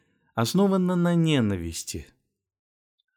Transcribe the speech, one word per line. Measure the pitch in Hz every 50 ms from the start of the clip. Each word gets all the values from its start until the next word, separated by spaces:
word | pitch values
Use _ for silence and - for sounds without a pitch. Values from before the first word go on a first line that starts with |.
| _ _ _ _ _ _ _
основана | - 117 - - 180 202 196 196 190 180 180 180
на | 175 175 175 175
ненависти. | 170 165 160 156 135 113 104 101 90 82 82 80 - - - - 92 71 - _ _ _ _ _ _ _ _ _ _ _ _ _ _ _ _ _ _ _ _ _